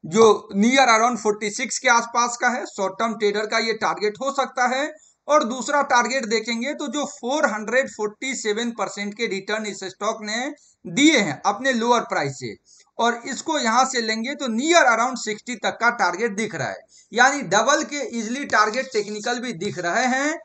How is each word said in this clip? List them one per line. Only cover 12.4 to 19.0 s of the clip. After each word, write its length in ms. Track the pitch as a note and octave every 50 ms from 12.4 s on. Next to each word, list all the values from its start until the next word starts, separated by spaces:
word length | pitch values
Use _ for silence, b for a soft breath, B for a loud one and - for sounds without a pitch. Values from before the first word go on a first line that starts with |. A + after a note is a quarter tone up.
| B2+ A2+ G2 _ b b b b b b _ -
और 220 | A3+ A#3 A#3 A#3 -
इसको 320 | C#4 B3 - - E4 D#4 D4
यहाँ 260 | B3 A3+ A3 B3 C4
से 160 | B3 C4 A#3+
लेंगे 340 | A#3 G#3+ A3 A3 A3+ C4 D4
तो 120 | C#4+ C#4+ A#3+
near 300 | A3 A3+ C4+ E4 F4 E4+ D4 B3+
around 260 | A3+ A3 A#3 C4 C4 A#3
sixty 360 | - G#3+ G#3 G#3 _ - B3
तक 200 | - - G3 F#3 -
का 100 | A3+ A#3 - -
target 380 | G3 F3 E3+ F3+ A#3 A#3+ G3
दिख 180 | G3 A3+ - E3+
रहा 140 | D3 B2 G#2+
है। 180 | F#2+ - _ b b b b b
यानी 300 | B2+ A3+ B3 C4+ D4 C#4+ A#3
double 380 | E3 F#3 G#3 A#3 C4 C#4+ D4+ D4+
के 160 | - C#4+ D4 C4 G#3 A#3 A#3
easily 260 | A3 G#3+ B3 C#4 C#4+
target 400 | F#3+ - G#3+ G#3+ G#3+ G#3+ C4 C4 C4
technical 460 | - G#3+